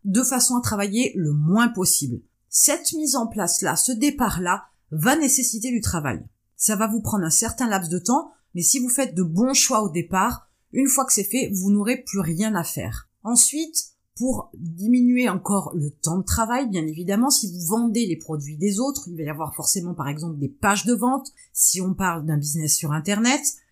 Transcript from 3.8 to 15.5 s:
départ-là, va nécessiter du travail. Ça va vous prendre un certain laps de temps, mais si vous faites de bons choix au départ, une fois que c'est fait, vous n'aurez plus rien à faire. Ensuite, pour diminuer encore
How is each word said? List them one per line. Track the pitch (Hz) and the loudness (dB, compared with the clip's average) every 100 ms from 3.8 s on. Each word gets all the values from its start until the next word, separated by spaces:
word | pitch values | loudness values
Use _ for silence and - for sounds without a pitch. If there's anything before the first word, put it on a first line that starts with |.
| - | 0
départ-là, | 233 285 285 226 170 180 190 - _ _ | 2 0 2 -2 0 -2 -2 -4 _ _
va | 156 190 | 0 2
nécessiter | 311 277 - 247 330 254 | 4 4 2 0 -4 -2
du | 240 | -2
travail. | - 170 147 90 - _ _ - | -2 -2 -2 -6 -10 _ _ -4
Ça | - | -2
va | 208 220 | 0 0
vous | 220 | -2
prendre | 208 208 | -2 -2
un | 160 | 2
certain | - 226 - 240 | 0 0 -2 0
laps | 196 165 | 0 -2
de | 180 | -2
temps, | - 269 - _ _ | 2 0 0 _ _
mais | 175 | -2
si | 170 262 | 0 2
vous | 247 | 0
faites | - 262 | 0 0
de | 165 | 0
bons | 175 165 254 | 0 2 2
choix | 269 - 233 | 2 2 2
au | 202 | 0
départ, | 160 170 190 220 240 _ _ _ | -2 -2 0 0 -2 _ _ _
une | - 269 | 0 2
fois | 277 | 2
que | 269 | 2
c'est | - | 0
fait, | 196 254 - | 0 -2 0
vous | 190 196 | 0 2
n'aurez | 208 208 254 | 2 2 -2
plus | - 196 | -4 -4
rien | 160 165 220 | -2 -2 -2
à | 190 | -2
faire. | 160 - 92 110 - _ | -4 -6 -6 -8 -14 _
Ensuite, | 208 240 - 294 320 - - _ _ | 2 4 4 2 -4 -6 -8 _ _
pour | - 247 202 - | -4 -2 -2 -4
diminuer | - 170 165 214 247 247 247 240 | -10 -10 -4 2 4 6 4 2
encore | 180 - | 0 0